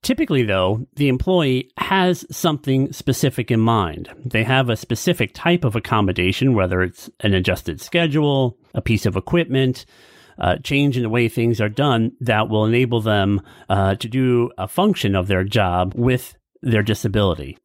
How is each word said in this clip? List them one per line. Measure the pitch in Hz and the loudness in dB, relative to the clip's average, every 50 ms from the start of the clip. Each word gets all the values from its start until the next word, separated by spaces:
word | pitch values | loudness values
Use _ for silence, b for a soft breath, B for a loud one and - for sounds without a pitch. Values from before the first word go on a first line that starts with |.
| - | -2
Typically, | - 254 226 320 - 165 135 120 | -2 -2 -2 0 0 0 0 0
though, | 104 98 95 92 92 104 110 127 _ _ | 2 2 0 2 0 0 -2 -4 _ _
the | - 147 139 | -2 0 0
employee | 127 127 - - 185 180 160 135 131 127 - _ _ - | 0 0 0 0 2 2 2 2 0 -2 -2 _ _ -8
has | - - 196 190 180 180 180 175 - - | -4 0 2 2 2 2 0 -2 -4 -14
something | 135 - - 170 151 143 - 139 131 135 135 139 - | -10 -2 -2 -2 -2 -2 -2 0 0 0 0 -2 -4
specific | - - - 127 - - 139 - - 117 - | -6 -4 -4 -2 0 0 -2 0 -2 -4 0
in | 120 113 | 2 2
mind. | 110 113 117 110 95 82 76 - - - - - - | 4 4 2 2 0 -2 -4 -10 -12 -14 -16 -12 -12
They | 123 - 110 113 | -4 -2 0 0
have | 107 131 131 135 120 | 2 2 2 2 0
a | 113 | -2
specific | 107 - _ 120 - - - 175 - 117 101 _ | -4 -2 _ -6 -2 0 -2 0 0 -2 -4 _
type | - - 170 175 175 175 | -4 0 0 2 2 0
of | 127 101 | 0 -2
accommodation, | 117 - - - 110 104 92 90 - 90 92 95 - 131 135 127 | -2 -2 0 0 2 2 2 0 0 0 0 0 2 2 2 2
whether | 107 92 90 92 90 92 | 2 2 0 0 0 0
it's | 90 - - - - - _ | -2 -4 -12 -20 -20 -18 _
an | - 110 98 | 0 0 2
adjusted | 95 92 - 90 - - - 80 - | 2 2 0 -2 -2 -4 -8 -10 -10
schedule, | - - - 170 170 160 139 156 151 143 139 135 131 123 117 _ _ _ _ | -12 -4 -2 0 0 2 0 0 0 2 2 2 0 0 -2 _ _ _ _
a | - - | -6 -2
piece | - 113 104 - | 0 0 0 0
of | 107 95 | -2 -2
equipment, | 95 - - - 175 165 - 127 131 135 127 127 - - B B B B B B B B B B | -2 -4 0 0 0 0 0 0 0 0 0 -2 -4 -10 B B B B B B B B B B
a | B - 92 87 - | B -2 -2 -2 -2
change | - - 143 139 143 143 127 123 | -4 -4 0 2 2 2 0 0
in | 120 | -2
the | 110 | 0
way | 110 120 117 113 | 0 0 0 0
things | - - 117 117 117 104 | 0 0 0 0 0 0
are | 107 107 | -2 -2
done | 107 - 139 147 127 113 113 120 - _ | 0 0 0 2 2 2 0 -2 -4 _
that | 127 117 110 107 110 104 | -2 0 2 0 0 0
will | 107 107 107 | 0 0 2
enable | 110 113 120 131 120 117 117 | 2 2 2 2 2 0 -2
them, | 107 110 107 101 98 98 101 98 B B B B B B | 0 0 2 2 2 2 0 0 B B B B B B
uh, | 95 98 98 95 98 | 0 0 2 0 0
to | 98 - | -2 -4
do | 113 113 131 131 127 123 120 120 123 - - | -4 -2 0 0 2 2 2 0 -2 -4 -8
a | 92 107 | -10 -6
function | - - 190 214 185 - - 107 98 | -2 0 2 2 2 0 0 0 0
of | 95 90 | 0 0
their | 95 101 92 92 | 2 0 0 0
job | 98 - 113 101 90 87 90 92 95 98 | 0 0 0 0 2 2 0 0 0 -2
with | - 120 123 127 127 - - - _ _ _ _ _ | -2 0 0 0 0 -4 -8 -20 _ _ _ _ _
their | - 127 110 107 104 | -2 0 0 2 2
disability. | 107 107 - - 113 95 107 104 95 82 76 71 67 69 _ _ | 0 -2 -2 -2 -2 0 2 2 2 0 -2 -6 -14 -14 _ _